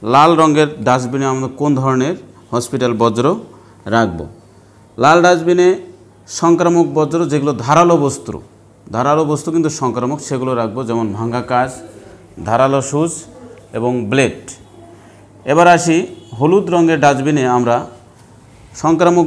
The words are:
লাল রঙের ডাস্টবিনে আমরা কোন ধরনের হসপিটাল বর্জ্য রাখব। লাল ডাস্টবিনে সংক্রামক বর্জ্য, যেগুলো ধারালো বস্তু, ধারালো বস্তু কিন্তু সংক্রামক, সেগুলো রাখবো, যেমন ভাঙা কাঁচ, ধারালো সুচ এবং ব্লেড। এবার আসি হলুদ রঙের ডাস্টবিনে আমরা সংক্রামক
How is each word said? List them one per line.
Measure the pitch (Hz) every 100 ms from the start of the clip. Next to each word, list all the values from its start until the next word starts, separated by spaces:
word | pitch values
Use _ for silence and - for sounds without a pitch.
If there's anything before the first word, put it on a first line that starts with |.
লাল | 107 131 160 160
রঙের | 160 147 147 151
ডাস্টবিনে | 113 127 123 135 135
আমরা | 131 131 131
কোন | 147 135
ধরনের | 135 131 135 190 - - _
হসপিটাল | 120 120 135 123
বর্জ্য | 110 117 110 135 214 - - - - -
রাখব। | 113 107 82 87 - - - _ _ - -
লাল | 131 170
ডাস্টবিনে | 175 180 165 180 180 190 - - - _ -
সংক্রামক | - 165 170 170 175 156
বর্জ্য, | 147 151 165 165
যেগুলো | 147 143
ধারালো | 127 117 151 175 170
বস্তু, | 143 131 - - - - _ _ -
ধারালো | 110 131 151 151
বস্তু | 147 160
কিন্তু | 165 156
সংক্রামক, | 151 127 120 123 147
সেগুলো | - 135 131 127
রাখবো, | 110 110
যেমন | 120 117 113
ভাঙা | 104 113 120
কাঁচ, | 120 123 131 - - - - - - - 87
ধারালো | 117 135 139
সুচ | 131 143 165 160 - - - - -
এবং | 113 120 127 104
ব্লেড। | 131 123 - - - - - - - - - - - 127
এবার | 147 175
আসি | 170 170 165 - - - 110
হলুদ | 147 190 185
রঙের | 175 165 160
ডাস্টবিনে | 143 135 139 151 127
আমরা | 123 120 120 208 - - _ - - - - -
সংক্রামক | - 160 165 175 175